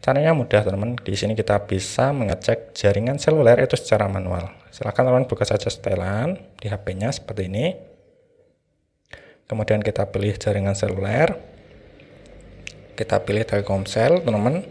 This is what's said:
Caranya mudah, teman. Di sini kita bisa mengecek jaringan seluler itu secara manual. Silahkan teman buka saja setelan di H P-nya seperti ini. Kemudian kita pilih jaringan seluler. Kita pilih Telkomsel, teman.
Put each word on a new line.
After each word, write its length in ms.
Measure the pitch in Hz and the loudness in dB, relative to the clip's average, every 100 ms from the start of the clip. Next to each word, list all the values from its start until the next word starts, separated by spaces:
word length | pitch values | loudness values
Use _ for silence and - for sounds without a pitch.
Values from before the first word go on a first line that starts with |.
Caranya 320 | - 135 156 | 2 2 4
mudah, 320 | 160 120 104 | 2 4 2
teman. 320 | 104 98 107 123 | 2 -2 -4 -6
Di 160 | - | -4
sini 240 | 98 104 110 | -2 -2 -2
kita 320 | 104 104 - | 2 0 2
bisa 480 | 95 - - 127 143 | -4 -2 0 0 0
mengecek 560 | 107 92 - 113 - | -2 -2 0 -2 -4
jaringan 480 | - 104 98 117 139 | -2 2 2 0 0
seluler 400 | - 156 123 123 | 2 6 8 6
itu 160 | 131 123 | 6 0
secara 320 | - 107 104 | 0 0 2
manual. 480 | 95 92 90 92 - - | -2 -4 -4 -6 -14 -20
Silahkan 320 | - 110 101 | -8 -6 0
teman 240 | 127 127 127 | 4 4 2
buka 160 | - | -2
saja 240 | - 107 - | 0 0 -2
setelan 720 | - - 95 92 101 143 185 - - | -6 -4 -4 -2 -2 -2 -4 -10 -12
di 160 | 110 | -8
H 80 | 101 | -6
P-nya 320 | - 92 110 | -6 -4 -4
seperti 320 | 139 - 104 | -6 -8 -6
ini. 320 | 92 98 156 185 - - _ _ _ _ _ _ _ _ _ _ _ - - _ | -4 -2 -2 -4 -14 -20 _ _ _ _ _ _ _ _ _ _ _ -20 -20 _
Kemudian 400 | _ 117 104 107 | _ -6 0 0
kita 240 | 104 - 98 | 0 -2 -4
pilih 240 | 101 101 | -2 -2
jaringan 400 | 98 - 101 98 | -2 -2 0 0
seluler. 800 | 98 101 95 98 113 160 - - - - - - - - - - - - - - - - | 0 -2 -2 -2 0 0 0 -12 -20 -20 -20 -20 -20 -20 -20 -20 -20 -20 -18 -18 -18 -20
Kita 320 | - - 101 | -10 -2 0
pilih 220 | - 104 110 | 0 -2 0
Telkomsel, 720 | 101 101 98 95 - 117 175 | -2 0 -4 -2 0 2 2
teman. 480 | 156 107 110 165 - | 2 0 0 -2 -6